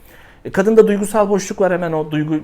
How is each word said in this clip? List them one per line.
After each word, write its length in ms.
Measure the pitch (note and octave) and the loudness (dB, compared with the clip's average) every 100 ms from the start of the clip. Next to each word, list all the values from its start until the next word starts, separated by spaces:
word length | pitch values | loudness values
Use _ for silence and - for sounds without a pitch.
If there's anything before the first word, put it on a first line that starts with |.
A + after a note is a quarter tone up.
| - - - - - | -20 -20 -20 -18 -6
E, 60 | |
kadında 360 | - G3 A3 G3+ | -2 4 4 4
duygusal 420 | G3+ G3+ A3 G3+ | 2 -2 0 0
boşluk 320 | G3+ G3 G#3+ | 0 -2 -2
var, 120 | F#3 | 0
hemen 180 | F3 E3+ | 0 -2
o 200 | D#3+ D#3 | -4 -2
duygu 240 | D3+ D3+ D3+ | -4 -2 -4